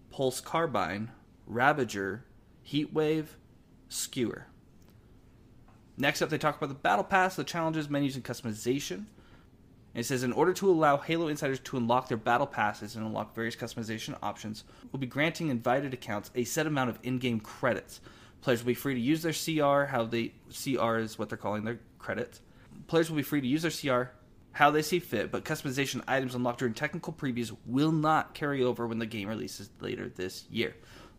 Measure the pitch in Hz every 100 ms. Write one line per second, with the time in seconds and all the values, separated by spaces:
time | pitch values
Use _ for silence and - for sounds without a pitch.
0 | - - 131 - - 165 165 110 85 98
1 | 113 - - - - 110 135 151 117 101
2 | 98 107 - - - - - 143 151 151
3 | 151 156 156 - - - - - - -
4 | - - 113 - - - - - - -
5 | - - - - - - - - - -
6 | 139 147 165 151 156 143 143 139 175 202
7 | 190 190 185 185 - 175 160 160 147 143
8 | 143 131 117 120 117 107 123 139 - 185
9 | 208 - - - - - - - - -
10 | 120 131 127 110 165 180 196 170 151 139
11 | - 165 165 151 147 131 - 131 117 123
12 | - 123 120 120 110 - 107 104 107 113
13 | 110 107 107 - 113 113 117 - 110 113
14 | - - 104 101 107 107 - - - 135
15 | 131 131 156 160 165 120 120 127 139 131
16 | - 104 95 123 117 - 156 147 127 110
17 | 123 127 127 113 - - 127 104 - -
18 | - - - - - 117 120 120 139 127
19 | 117 156 165 151 - 160 143 143 143 131
20 | 113 117 113 - - - - 127 117 113
21 | 110 - 104 113 117 107 107 117 - -
22 | - 101 - - - - - - - 165
23 | 160 151 135 147 127 151 165 - 143 123
24 | 127 - - - - - 147 151 156 180
25 | - 107 95 107 - 156 147 131 135 127
26 | - 135 131 123 123 120 127 110 147 170
27 | - 160 143 120 113 104 110 127 156 160
28 | 151 156 - - 147 139 123 120 120 113
29 | 113 110 98 110 95 - 101 - 98 98
30 | 98 - 92 - - 110 113 - - -
31 | -